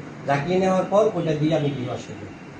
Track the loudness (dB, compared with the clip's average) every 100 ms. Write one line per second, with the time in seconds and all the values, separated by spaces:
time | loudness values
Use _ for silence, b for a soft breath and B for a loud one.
0 | -10 -8 -2 0 2 2 4 2 4 4
1 | 4 2 0 2 2 2 0 -2 -4 -6
2 | -8 -12 -12 -14 -16 -16